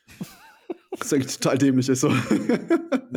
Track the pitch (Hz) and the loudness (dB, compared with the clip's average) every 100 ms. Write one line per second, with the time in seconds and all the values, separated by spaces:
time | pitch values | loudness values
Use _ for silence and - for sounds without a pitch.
0 | _ - - - - - - - - - | _ -16 -16 -18 -20 -20 -16 -16 -14 -10
1 | - 143 127 - 160 123 139 127 127 127 | -2 0 0 -2 0 2 4 2 2 2
2 | 147 127 110 - - 233 - 330 - 262 | 2 0 0 0 0 -2 0 -2 0 -6
3 | - | -4